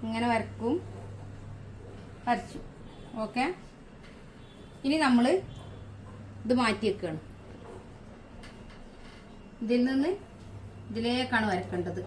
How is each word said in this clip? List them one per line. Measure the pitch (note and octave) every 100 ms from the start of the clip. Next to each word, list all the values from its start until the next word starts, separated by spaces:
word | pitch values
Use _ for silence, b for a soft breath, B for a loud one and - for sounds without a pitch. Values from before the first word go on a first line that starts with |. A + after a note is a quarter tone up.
ഇങ്ങനെ | A3+ A3+ A#3+
വരക്കും, | A3+ G3+ - A3+ D#4+ - - - - - - - - - - - - - - -
വരച്ചു. | A#3+ - - - - - - - A#3
ഓക്കെ, | A3 B3 C4+ F#4 - - - - - - - - - - - - C4+
ഇനി | D#4
നമ്മൾ | D4 A#3+ B3 F#4 - - - - - - - - - -
ഇത് | - B3
മാറ്റി | A#3 G#3+ A3
വെക്കുകയാണ്. | - F3 D#3+ - - - - - - - - - - - - - - - - - - - - - - - -
ഇതിൽ | A3 A#3+ B3
നിന്ന് | C4+ D4 G4+ - - - - - - -
ഇതിലേക്കാണ് | G#3 A#3 B3 B3 A#3 G#3+
വരക്കേണ്ടത്. | F3+ - F3+ E3+ E3